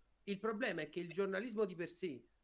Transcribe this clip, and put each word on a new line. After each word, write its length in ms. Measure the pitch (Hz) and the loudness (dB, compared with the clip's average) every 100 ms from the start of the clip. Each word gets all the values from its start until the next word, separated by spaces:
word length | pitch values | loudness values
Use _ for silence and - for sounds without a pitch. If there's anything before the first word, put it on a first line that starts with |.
| _ _ | _ _
Il 140 | - 196 | -4 0
problema 440 | 220 214 240 170 | 0 2 0 0
è 60 | 151 | -2
che 120 | 180 | -2
il 120 | 170 | -2
giornalismo 520 | 160 196 190 247 208 | 0 2 2 0 2
di 100 | 196 | 2
per 160 | 170 170 | 2 -4
sé 320 | - 180 120 - _ | -2 -4 -4 -10 _